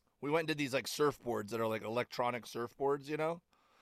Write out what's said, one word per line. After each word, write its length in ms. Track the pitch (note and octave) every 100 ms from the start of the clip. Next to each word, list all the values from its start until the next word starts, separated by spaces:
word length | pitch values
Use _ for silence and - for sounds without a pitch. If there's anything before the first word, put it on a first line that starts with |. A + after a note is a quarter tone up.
| _ -
we 100 | C#3
went 120 | D#3
and 60 | D#3
did 100 | D3+
these, 160 | C#3+
like, 120 | B2+ A2
surfboards 640 | - D3 C3 B2 A2 G#2
that 100 | A2+
are, 60 | A2+
like, 160 | A2
electronic 640 | G2+ A#2 A#2+ - B2 A#2+
surfboards, 600 | A2 A#2+ A#2+ - C3+ D3 C#3
you 80 | D3+
know? 240 | D#3 E3+ _ _ _ _